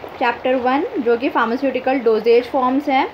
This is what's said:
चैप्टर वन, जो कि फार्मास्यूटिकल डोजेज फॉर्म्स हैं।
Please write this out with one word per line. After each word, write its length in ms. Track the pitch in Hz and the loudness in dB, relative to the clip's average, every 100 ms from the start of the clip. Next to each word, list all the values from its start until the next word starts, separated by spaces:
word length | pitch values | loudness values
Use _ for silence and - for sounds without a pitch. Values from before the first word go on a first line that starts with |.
| - - | -12 -4
चैप्टर 360 | 240 240 262 | -2 -2 0
वन, 320 | 262 247 269 381 392 | 0 0 0 -2 -2
जो 180 | 226 233 | 0 0
कि 120 | 277 | 0
फार्मास्यूटिकल 720 | 302 226 247 269 262 254 277 | 0 0 0 -2 -2 -2 0
डोजेज 400 | 226 220 220 240 | 2 2 4 2
फॉर्म्स 440 | 247 285 254 269 294 | 2 0 0 0 0
हैं। 180 | 262 370 | 0 0